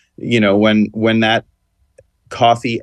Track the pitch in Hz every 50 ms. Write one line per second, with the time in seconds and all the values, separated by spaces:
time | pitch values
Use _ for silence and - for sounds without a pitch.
0 | _ _ _ - - - 117 117 107 101 98 104 107 110 107 107 104 104 - 110
1 | 110 113 110 113 113 110 113 117 - _ _ _ _ _ _ _ _ _ _ _
2 | _ _ _ _ _ - - - 120 117 117 117 - 127 117 -